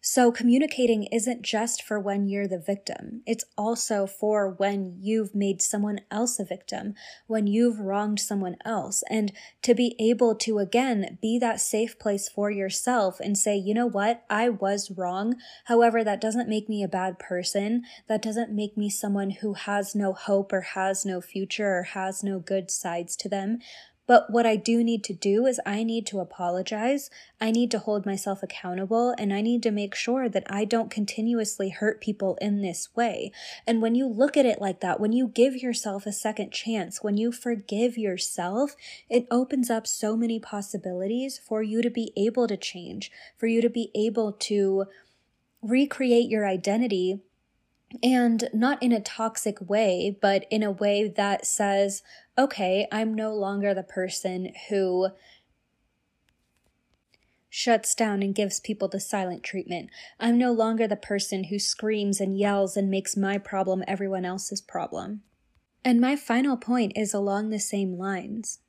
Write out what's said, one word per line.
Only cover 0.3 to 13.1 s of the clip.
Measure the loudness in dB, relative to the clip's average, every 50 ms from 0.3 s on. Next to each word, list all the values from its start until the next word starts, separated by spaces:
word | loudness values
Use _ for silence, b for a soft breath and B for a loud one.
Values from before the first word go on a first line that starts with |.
communicating | 6 4 4 6 6 6 4 2 0 2 2 2 2 2 0 -2
isn't | -2 -2 -2 -2 -4 -4 -6
just | -4 -2 -2 -2 -2 -4 -6 -6
for | -4 -4 -4
when | -2 -2 0 0 0 0
you're | 0 -2 -2 -2
the | -4 -4
victim. | -2 -2 -4 -4 -4 -10 -10 -10 -10 -12 -12 -12 -4 -4
It's | -4 -4 -4 _ _
also | -4 -2 -2 0 -2 -2 -2 0 0 0 -2
for | -4 -2 0 2 2 2 2 0
when | 0 0 0 0 0 0 -4 -6 -8 -8
you've | -2 0 0 0 0 0 0
made | 0 2 2 0 0
someone | 0 -2 0 0 0 0 -2 -4 -6 _
else | -4 -2 -2 -2 -2 -4
a | -4
victim, | -6 -6 -8 -8 -10 -10 -8 -6 -8 -10 B B B B B B B
when | -2 0 2
you've | 2 4 6 4 4 4 2
wronged | -4 -2 0 0 0 0 0 -2
someone | -2 -2 -2 -2 -2 -2 -6 -8 -6
else. | -4 -4 -4 -4 -2 -4 -4 -4 -2
And | 0 0 0 0 -4 B B B B B
to | 2 4 4
be | 4 4 0 0 2
able | 2 2 4 4 4 2 2 2
to, | 0 0 0 0
again, | 0 2 2 2 2 2 0 0 -2 -4 -6 -4
be | -2 0 0 2
that | 0 0 0 -2
safe | -2 -2 0 0 0 -2 -4 _
place | -2 -2 -2 -2 -2 -6
for | -4 -2 -2 -2
yourself | -2 -2 -4 -4 -4 -4 -2 0 2 2 2 0